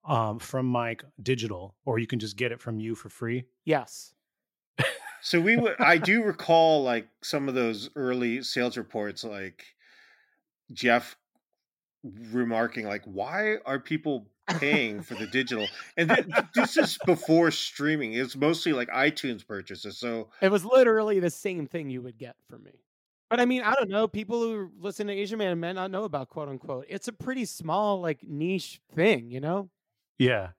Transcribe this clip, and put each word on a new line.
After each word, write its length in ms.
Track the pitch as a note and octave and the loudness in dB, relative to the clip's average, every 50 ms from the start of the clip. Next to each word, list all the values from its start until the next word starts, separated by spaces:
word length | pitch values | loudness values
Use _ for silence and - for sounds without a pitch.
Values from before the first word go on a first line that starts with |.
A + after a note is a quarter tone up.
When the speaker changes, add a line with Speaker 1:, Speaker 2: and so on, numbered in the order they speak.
| _ | _
Speaker 1:
um, 340 | D#3 D3 A2+ A2+ G#2+ G#2+ A#2 | 0 0 2 2 0 -4 -6
from 260 | - - - C3 B2+ | -10 -6 -4 -2 0
Mike 360 | B2+ B2 A#2+ A#2+ A#2 A#2 - - C3+ _ - | 0 0 0 0 -2 -6 -8 -12 -20 _ -8
digital, 540 | G#2+ B2+ C3 A#2+ A2 G#2+ G2+ F2+ F#2 F#2+ _ _ _ | -2 -2 -2 -2 -2 -6 -8 -10 -12 -16 _ _ _
or 140 | C#3 A#2 A#2 | -2 -2 -2
you 80 | A#2 | -2
can 120 | A2 B2+ A#2 | -2 -4 -4
just 180 | A2 G#2+ G2+ | -4 -6 -4
get 140 | G2+ B2 A#2+ A#2+ | -4 -4 -4 -4
it 80 | A#2 | -6
from 180 | - A#2 A2+ G#2+ | -8 -6 -6 -6
you 160 | A2 A2+ A2+ | -4 -6 -6
for 120 | - - G2+ | -8 -10 -20
free? 360 | - - B2 A2+ A#2+ B2+ B2 _ _ _ _ | -12 -8 -6 -4 -4 -6 -8 _ _ _ _
Speaker 2:
Yes. 480 | D#3 D#3 C#3 A#2 - - - - - _ _ _ _ _ _ _ _ _ _ _ _ _ - - - - - - - - - | 0 0 0 0 -6 -16 -18 -18 -20 _ _ _ _ _ _ _ _ _ _ _ _ _ -4 -4 -4 -4 -8 -14 -16 -16 -12
Speaker 3:
So 200 | - - - E3+ | -6 0 0 2
we 160 | E3+ G#3 A3+ | 4 4 2
would, 240 | A#3+ A#3+ G#3+ - - | 4 2 0 0 2
I 160 | - D#3+ E3+ | 4 4 6
do 240 | D#3+ - - G#3 A#3 A3+ | 4 4 2 2 4 2
recall, 600 | G#3 D#3 - - - E3 E3 E3 D#3+ D#3 D3 C3+ | 0 -2 -4 2 4 6 8 8 6 6 4 4
like, 240 | B2+ A#2+ A2+ A2 _ _ _ - | 2 0 -2 -2 _ _ _ -8
some 260 | - - D3 C#3 C#3 | -4 -4 -2 -2 0
of 60 | B2+ | 0
those 340 | C3 A#2+ A2+ A2 G2+ A#2 C#3+ _ | 0 0 0 0 -4 -8 -10 _
early 480 | D3 C3 B2+ B2 B2+ B2 A#2 A#2 C3+ B2 | -4 -2 0 0 0 0 0 -2 -2 -4
sales 340 | - - C3+ B2 B2 A#2+ | -2 0 0 0 0 -2
reports, 460 | B2 G#2 - - A2 G#2 G#2 G2 - - | -6 -10 -6 -6 -4 -4 -4 -8 -10 -10
like, 420 | A2+ G#2 G2 F#2+ F#2 E2+ - - - _ _ _ - - _ _ _ _ _ _ _ _ _ _ _ _ _ _ _ | -10 -10 -10 -10 -12 -14 -18 -20 -20 _ _ _ -20 -20 _ _ _ _ _ _ _ _ _ _ _ _ _ _ _
Jeff 460 | A#2 - - A#2+ A#2 A#2+ - - - _ _ _ _ _ _ _ _ _ _ _ _ _ _ _ _ _ - | -10 2 4 4 4 4 2 -4 -18 _ _ _ _ _ _ _ _ _ _ _ _ _ _ _ _ _ -16
remarking, 840 | A#2 F#2+ A2 A#2 A2 A2+ B2 A#2+ A#2 A2+ A2+ A#2 A#2 - B2 G#2+ | -16 -16 -16 -12 -4 0 0 0 2 2 0 0 0 -2 -6 -4
like, 160 | G2+ G2+ G#2 - | -4 -6 -6 -6
"Why 500 | A2 F#2+ G2 G#2 C3 E3 G3 G#3+ G#3+ G#3+ G#3+ - | -8 -6 -6 -4 -4 -2 -2 0 0 -2 -2 -4
are 140 | B2+ C3+ C3+ | -4 -4 -4
people 500 | - - D#3+ D#3 D#3 D#3 C#3 A#2+ G#2 _ _ _ _ | -2 -2 -4 -2 -2 -2 -4 -4 -6 _ _ _ _
paying 540 | - F3 E3 C#3+ C#3+ D3+ D3+ B2 A2 G#2 G2+ | -4 -2 0 2 2 2 2 2 -2 -4 -8
for 140 | E2+ - A#2 | -8 -10 -8
the 120 | G2 A2 | -8 -8
digital?" 400 | G#2 - C3 C3 B2 B2+ G#2+ G#2 G2 - - - - _ | 0 0 0 0 0 -2 -2 -2 -4 -6 -12 -18 -6 _
And 120 | - E3+ D#3+ | 0 4 4
th-, 180 | F3 F3 - F#3 A3 A#3+ - - - | 4 2 2 2 0 0 0 2 2
this 240 | A#3+ A#3 - - | 2 2 4 4
is 200 | D#4+ D4+ - - - - | 2 2 2 0 -2 2
before 460 | - E3+ - - - D#3+ E3 E3+ D#3+ | 2 2 2 4 4 6 6 6 4
streaming. 600 | D3 - - - - - C#3+ D3+ D#3 D3+ C3+ A2 A2 | 2 0 -6 -8 -6 -2 0 0 0 0 -2 -4 -2
It's 220 | A#2+ C3 A#2+ - | -4 -4 -4 0
mostly, 380 | C3+ C#3+ D#3 E3+ E3 - E3+ D3 | 2 2 2 2 2 0 0 0
like, 160 | B2 A#2+ - | 0 -2 -2
iTunes 560 | - C3 C#3 D#3 D#3 - - C3+ A#2 G2 - | 0 2 2 2 2 0 -4 -4 -6 -6 -10
purchases. 520 | _ G#2+ G2 F#2+ - G2 F2 - G#2 F#2 | _ -10 -10 -10 -10 -14 -12 -12 -12 -10
So 320 | - B2 A#2+ A#2 A2+ A2 _ _ - | -8 -6 -4 -4 -4 -6 _ _ 0
Speaker 2:
It 80 | G3 F#3+ | 2 2
was 120 | G#3 G3 E3 | 2 2 2
literally 560 | A3 B3+ C4 B3+ A#3 A3 A3 G#3+ G#3+ G#3 F#3+ | 6 8 8 8 8 6 4 2 2 2 2
the 120 | F3 E3+ | 2 0
same 360 | - - - G3+ F#3 E3+ D3 | -2 -2 -6 -4 -4 -4 -6
thing 220 | - - E3+ D3+ C3+ | -6 -6 -8 -6 -6
you 120 | B2+ B2+ B2 | -8 -8 -8
would 140 | B2+ A#2 | -12 -14
get 180 | A#2 C3 A#2+ - _ _ | _ -16 -16 -16 _ _
from 160 | _ - A2+ G#2 | _ -20 -20 -20
me. 200 | F#2+ _ _ _ _ _ _ _ _ _ _ _ _ | -20 _ _ _ _ _ _ _ _ _ _ _ _
But 120 | A3+ A#3+ | 2 2
I 40 | B3 | 4
mean, 180 | B3 B3+ B3+ A3+ | 4 2 2 2
I 100 | G#3+ B3 | 2 2
don't 160 | C#4 A#3+ F#3+ | 2 2 2
know. 180 | F#3+ G#3+ A3 | 2 0 0
People 320 | G#3+ - G3+ A3 F#3 A#3 A#3 | 2 0 -6 -6 -2 -2 0
who 320 | A#3 A3+ A3+ G#3 G3 E3+ - G3 | 0 0 -2 -4 -6 -8 -12 -10
listen 280 | E3+ G3+ F#3 - G#3 | -10 -8 -6 -6 -6
to 60 | G3+ G3+ | -4 -4
Asian 260 | G3 G3+ F#3+ A3+ A3 | -4 -4 -4 -2 -2
Man 200 | G#3 F#3 F3 E3+ | 0 0 0 -2
might 140 | E3+ E3+ F#3 | -2 -4 -4
not 180 | F#3 F#3 G3 | -4 -6 -4
know 120 | F#3+ F#3+ A3 | -4 -4 -4
about 240 | G3 D3 C#3 C3 _ | -4 -4 -6 -6 _
Quote 180 | _ D#3+ D3+ | _ -10 -8
Unquote. 380 | C#3+ C3+ B2+ - D3+ C#3 B2+ C#3 | -8 -10 -10 -8 -8 -8 -8 -8
It's 220 | - F#3 G3 - A#3+ | -10 -12 -10 -10 -10
a 40 | A3+ | -12
pretty 300 | _ F3 B3+ C4 C4 A3+ | _ -8 -6 -4 -4 -6
small, 540 | - - - E3 D#3 D#3+ G3 G#3+ G#3 G3+ F#3+ | -6 -8 -10 -4 -2 0 0 2 2 0 0
like, 240 | F3 E3 D3+ _ - | 0 -4 -4 _ -8
niche 560 | D#3+ D3+ C#3+ D#3 F3+ G3 F3+ - - - - _ _ - | -10 -6 -4 -2 -2 -2 -2 -4 -8 -16 -20 _ _ 0
thing, 360 | D3+ F3 G#3+ G3 B2+ A#2 A#2+ | 4 4 4 4 2 -2 -8
you 100 | B2 C3 | -8 -6
know? 280 | C#3+ D3+ F3 G3+ G3 F3+ _ _ _ _ _ _ _ _ _ | -4 -2 -2 -2 -4 -8 _ _ _ _ _ _ _ _ _
Speaker 1:
Yeah. 340 | - C3 B2 B2 G#2 F#2+ F2+ - | 4 4 4 4 2 0 -6 -12